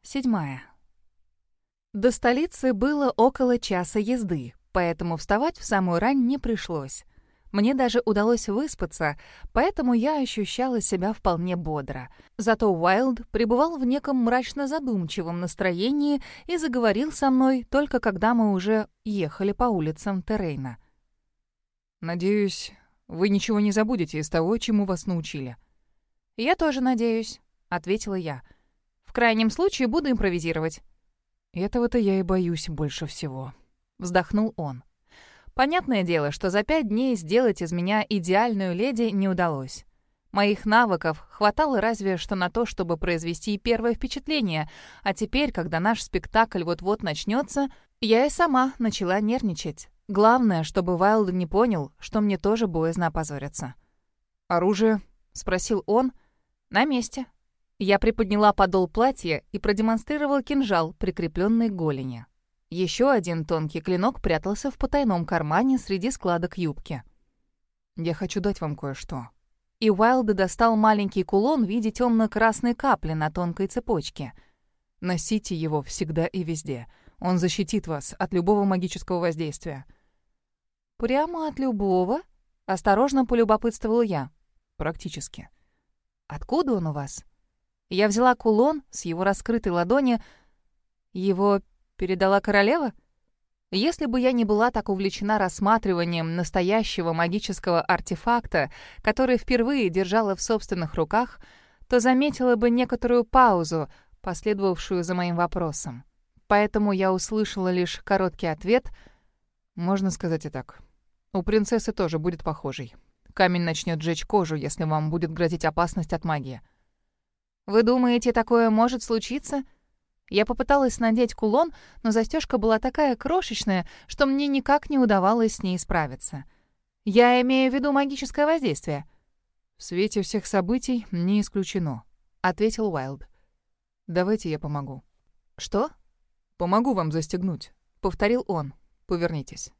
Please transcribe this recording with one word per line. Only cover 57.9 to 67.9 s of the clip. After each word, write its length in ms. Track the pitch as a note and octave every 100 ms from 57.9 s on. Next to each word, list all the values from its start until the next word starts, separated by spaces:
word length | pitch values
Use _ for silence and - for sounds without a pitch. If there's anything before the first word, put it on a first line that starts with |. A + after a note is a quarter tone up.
| G3
приподняла 560 | A3 A3+ G3 G#3 G#3
подол 340 | G3+ F#3+ F#3+ F3+
платья 560 | - B3+ C4+ F3 D3+ _
и 60 | G3+
продемонстрировала 840 | - G3+ A3 A3+ - D4 D4 C#4
кинжал, 500 | C4 C#4 A#3+ F3+ D#3+
прикрепленный 760 | - F#3 F3+ E3 D#3+ G3 A3+ A3+
к 60 |
голени. 540 | F#3+ D#3 C3+ C3 A#2+ A#2 _ _ _ _
Еще 400 | E3+ F3+ - C4
один 340 | B3 E3+ E3
тонкий 380 | D3+ E3 D#3 D#3+
клинок 400 | D#3 F3+ G#3+ C4+
прятался 480 | - E3 F#3 G#3+ C#4+
в 80 | -
потайном 480 | C4+ C#4+ B3+ F3+ E3
кармане 540 | E3+ D3+ E3 C4 C4
среди 320 | - G3 A3
складок 480 | - F#3 E3+ F3 -
юбки. 420 | E3 C#3+ - C3+ - _ _ _ _ _ _ _ _